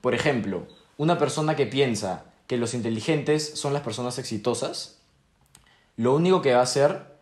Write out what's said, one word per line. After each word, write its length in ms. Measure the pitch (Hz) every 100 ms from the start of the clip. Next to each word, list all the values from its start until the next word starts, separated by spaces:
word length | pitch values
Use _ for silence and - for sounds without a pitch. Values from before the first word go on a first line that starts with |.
por 120 | 127
ejemplo, 540 | 117 156 131 98 90 - - _ -
una 200 | 151 175
persona 380 | 143 143 156 151
que 100 | 123
piensa 600 | 127 135 107 101 90 - _ -
que 120 | 123
los 160 | 117
inteligentes 840 | 123 113 110 107 160 135 151 151 -
son 140 | 147
las 120 | 143
personas 360 | 143 107 123 123
exitosas, 800 | 127 110 107 117 135 - - - _ _ _ _ _ _ _ _ _ -
lo 180 | 117
único 280 | 143 175 185
que 120 | 139
va 60 | 180
a 40 |
hacer 420 | - 143 143 - - -